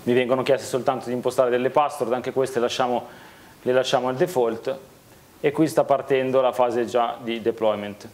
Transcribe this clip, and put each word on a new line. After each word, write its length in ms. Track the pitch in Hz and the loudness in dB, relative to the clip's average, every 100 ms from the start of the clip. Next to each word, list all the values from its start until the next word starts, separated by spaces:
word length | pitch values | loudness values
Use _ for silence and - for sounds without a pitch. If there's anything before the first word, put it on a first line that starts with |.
Mi 100 | - | 2
vengono 280 | 123 123 127 | 2 2 0
chieste 240 | 127 127 - | 2 0 0
soltanto 420 | 131 120 131 123 | -2 -2 -2 -4
di 60 | |
impostare 360 | 123 123 123 127 | -4 -2 0 2
delle 200 | 123 127 | 2 2
password, 440 | 131 147 - 117 | 2 0 -2 -4
anche 180 | 123 120 | -2 -2
queste 300 | 127 127 117 | -2 -2 0
lasciamo, 460 | 117 - 127 120 - - - - - - | -2 0 0 -2 -4 -18 -20 -20 -20 -10
le 120 | 120 | 0
lasciamo 340 | 127 127 135 127 | 0 2 0 0
al 80 | 131 | 0
default 640 | 175 175 117 110 - 131 - - - - - - | 0 2 0 0 -6 -8 -12 -20 -20 -20 -20 -4
e 100 | 151 | -2
qui 160 | 143 160 | 2 0
sta 160 | - | 2
partendo 580 | 143 139 131 135 131 131 | 2 2 2 0 2 2
la 120 | 127 | 2
fase 320 | 120 123 117 117 | 2 2 2 0
già 320 | 120 117 120 | 0 0 -2
di 180 | 117 117 | -6 -2
deployment. 680 | 110 113 110 104 104 101 113 | -2 0 0 0 -4 -10 -18